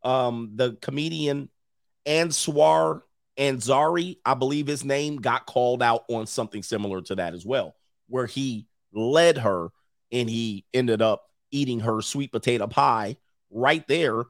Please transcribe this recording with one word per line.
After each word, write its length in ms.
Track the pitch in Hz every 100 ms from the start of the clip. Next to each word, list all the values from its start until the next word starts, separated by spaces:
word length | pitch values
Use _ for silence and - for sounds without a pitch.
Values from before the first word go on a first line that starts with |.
Um, 480 | 127 131 123 117 117
the 220 | 107 127 107
comedian 680 | - 135 156 165 147 143 135 _ _ _ _ _
Ansar 960 | - 156 170 147 - 147 156 160 160 156 _ _ _ -
Ansari, 800 | 139 135 113 135 151 175 180 -
I 100 | -
believe 320 | 131 131 147 143
his 180 | 143
name, 320 | 135 139 147 147
got 300 | 123 123 -
called 360 | - 123 123
out 220 | 123 117 -
on 180 | 113 110
something 360 | - 110 107
similar 380 | 95 110 101 95
to 120 | 82
that 200 | 95 87
as 120 | 87 92
well, 300 | 131 87 _ _ _ _
where 180 | 123 123
he 400 | - 135 113 - _ _
led 460 | 104 113 147 170 151
her 300 | 117 92 85 _ _ _ _
and 180 | 120 120
he 360 | 117 117 101 -
ended 260 | 127 123 110
up 220 | 110 104 _ _ _
eating 260 | 139 139 117
her 220 | 113 110
sweet 300 | 110 139 139
potato 340 | 113 - 120 104
pie 500 | 120 139 117 104 135 _ _ _
right 380 | 104 131 160 -
there. 380 | 151 156 113 120